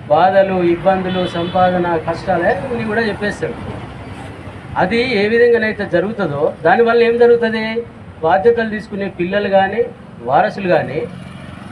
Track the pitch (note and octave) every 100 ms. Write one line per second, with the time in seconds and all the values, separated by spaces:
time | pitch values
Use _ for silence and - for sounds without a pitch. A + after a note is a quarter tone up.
0 | - D3 F#3 G3 F#3+ F#3 F3 E3+ F3 F#3+
1 | F#3 F#3 F3+ E3+ F3 F#3 F#3 F3+ F3 E3
2 | D#3 E3+ - F3 F3 A#3+ C4 A#3 A3 G#3+
3 | A#3 F#3+ G3+ - A#2+ A#2+ - - - -
4 | - - - - - - - - F3 A#3
5 | B3+ G#3+ G#3 A#3 A#3+ A#3 G#3+ G#3 G3 F3
6 | F#3+ A3 F3+ C#3 E3 - D#3 F#3 A#3 A#3
7 | A#3 A#3 A#3+ A#3 A3+ A3 A3 A3+ A#3 -
8 | - - D#3+ F3+ A#3 A#3 A3 G#3 - G3
9 | G3 - F3 G3+ G#3 F#3+ F#3+ G#3 - -
10 | - - A#2 C#3+ G#3 G3 F#3 D#3+ B2+ C#3+
11 | D#3+ - - - - - -